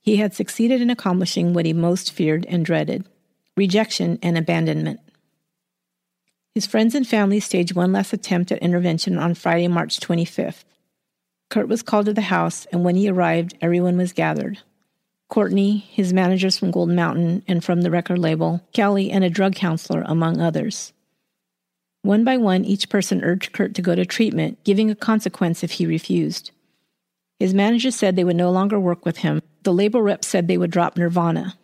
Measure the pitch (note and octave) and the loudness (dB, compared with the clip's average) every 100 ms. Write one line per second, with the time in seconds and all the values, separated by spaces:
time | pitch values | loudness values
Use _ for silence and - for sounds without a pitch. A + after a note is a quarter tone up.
0 | - G#3 G#3+ - G3+ - A#3 B3+ A#3+ A#3+ | 2 2 2 -2 -8 0 0 2 0 0
1 | G3 F3+ F3 - F3 F3 E3 E3 E3+ F3+ | 0 0 0 0 0 2 0 2 2 0
2 | - - D#3 D#3 F3 F3 D#3+ D#3+ D3+ - | -4 -2 0 0 0 -2 0 0 0 -4
3 | - _ _ _ _ - G3 G3 A3 - | -8 _ _ _ _ 0 2 2 0 -2
4 | F3 E3+ E3+ E3+ D#3+ E3+ D#3+ D#3 D#3 - | -2 0 0 0 0 0 0 0 -4 -6
5 | _ _ _ _ _ _ _ _ _ _ | _ _ _ _ _ _ _ _ _ _
6 | _ _ _ _ _ A3+ - A3 A3+ C4+ | _ _ _ _ _ -6 -2 2 2 0
7 | B3+ A3 G3+ G3+ - F#3 F3 F3+ F3+ G3 | 0 2 2 2 0 -2 0 0 2 0
8 | G3 G#3+ - F3 F3+ - F3 F3 F3 E3 | -2 -6 -2 -2 0 -2 0 0 0 0
9 | - E3+ E3+ E3+ E3+ E3+ F3 E3+ D#3 - | -2 -2 -2 -2 0 2 2 0 -2 -6
10 | - E3+ E3+ - - E3+ _ _ _ _ | -2 -2 -2 -4 -6 -8 _ _ _ _
11 | _ _ _ _ _ A3 - A3+ - G#3 | _ _ _ _ _ -2 0 -2 0 0
12 | G#3 G#3 G3+ F3 E3+ - - F3 F3 F3+ | 0 -2 0 0 0 -4 -6 -2 0 2
13 | G3+ F#3 E3+ E3 E3+ - E3+ F3 F3+ F3+ | 2 2 2 0 -2 -4 -2 0 2 0
14 | F3+ - D#3+ D#3 - G3+ _ _ _ _ | -2 -2 -2 -2 -6 -10 _ _ _ _
15 | _ _ _ - G3+ G3 G3 G#3 - - | _ _ _ -2 0 2 2 0 -4 -4
16 | F#3 F#3 F3+ F#3 F#3+ - F#3 F3 E3+ F3 | 0 2 2 2 0 0 -2 0 0 2
17 | E3+ E3 E3+ F3 - F3 - F3 F3 F3 | 0 0 -2 -2 -2 -4 0 0 2 0
18 | E3+ F3+ E3+ D#3+ E3 F3 _ - G3+ G3+ | -2 -2 0 0 -2 -2 _ 0 2 2
19 | F#3+ G3 F#3 E3+ G3 F#3+ F#3 E3 - E3 | 0 2 0 2 0 0 -2 -2 -4 -4
20 | - D#3+ E3 E3 E3 D#3 A3+ - - _ | -2 0 0 0 0 -2 -6 -8 -14 _
21 | _ _ _ _ _ _ _ _ _ _ | _ _ _ _ _ _ _ _ _ _
22 | G3 G#3 A#3 C4 A3 F#3 F#3+ G3 - G3+ | 0 2 2 2 2 2 2 -2 0 -2
23 | F3+ F3+ - F#3 - - G3+ - F#3 F3 | 0 -2 0 -2 -4 -4 -4 -2 -2 0
24 | F3+ - A3 - D#3 - - G3 A3 G#3 | -2 0 0 0 -4 -4 0 2 2 0
25 | - A3 F#3 - F3+ E3 E3+ - E3 D#3+ | 0 0 0 -2 -2 -2 -6 -4 -2 -2
26 | - F3+ D3+ - - _ _ _ _ _ | -2 -2 -2 -6 -12 _ _ _ _ _
27 | _ _ _ _ F#3+ F#3+ G3+ A#3 B3+ A#3 | _ _ _ _ 0 2 2 2 0 0
28 | G3+ F#3 F3+ E3+ F3+ F#3 G3 G#3 F#3 F3 | 0 2 2 2 2 2 0 0 0 -2
29 | - E3 D#3+ D3+ - _ G3 F3+ G#3 A#3+ | -4 -2 -2 -2 -6 _ 0 2 2 2
30 | G#3 G3+ - F#3+ E3+ F3+ F3 F3 E3+ - | 0 0 -2 -2 0 0 2 2 0 0
31 | F3 F3 E3+ E3 F#3+ - | 0 2 0 0 -4 -12